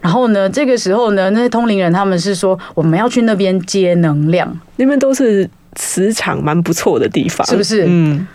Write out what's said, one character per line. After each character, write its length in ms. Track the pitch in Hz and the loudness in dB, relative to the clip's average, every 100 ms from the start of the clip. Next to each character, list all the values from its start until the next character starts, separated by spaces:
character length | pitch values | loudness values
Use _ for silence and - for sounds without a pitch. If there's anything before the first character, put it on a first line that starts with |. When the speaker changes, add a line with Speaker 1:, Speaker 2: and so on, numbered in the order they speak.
Speaker 1:
然 100 | 175 | -2
后 160 | 220 247 | 0 2
呢， 200 | 202 190 | 0 0
这 160 | 220 254 | 0 0
个 100 | 240 | 0
时 160 | 185 | 0
候 180 | 208 226 | 0 2
呢， 180 | 196 190 | 0 0
那 100 | 214 | 0
些 80 | 240 | 0
通 180 | 233 233 | 0 0
灵 140 | 196 | 0
人 100 | 175 | 0
他 120 | 175 | 0
们 120 | 196 180 | 0 -2
是 140 | 185 | -2
说 220 | 185 190 185 - | -2 -2 -2 -4
，“我 80 | - | -2
们 140 | 160 165 | 0 2
要 100 | 240 | 0
去 140 | 247 | 0
那 120 | 226 | 0
边 240 | 202 190 185 | 0 0 -2
接 320 | 175 196 180 | -2 0 2
能 360 | 175 165 147 151 | 2 2 2 0
量。” 160 | 175 - 165 - - | 0 -2 -8 -10 -2
Speaker 2:
那 80 | |
边 140 | 262 285 | 0 2
都 160 | 269 | 0
是 340 | 269 247 202 180 - _ | 2 2 2 0 -6 _
磁 380 | - - - 196 | -12 -6 -2 -2
场 300 | 220 175 139 | -2 -4 -4
蛮 160 | 147 165 | 0 0
不 80 | 170 | 0
错 280 | 170 - 127 | -2 0 0
的 100 | 131 | 0
地 180 | - 165 | 0 -2
方。 160 | - - | -2 -2
Speaker 1:
是 100 | - | -2
不 60 | |
是？ 240 | 202 214 175 | 0 0 2
Speaker 2:
嗯。 380 | 175 156 147 185 | 2 2 0 -6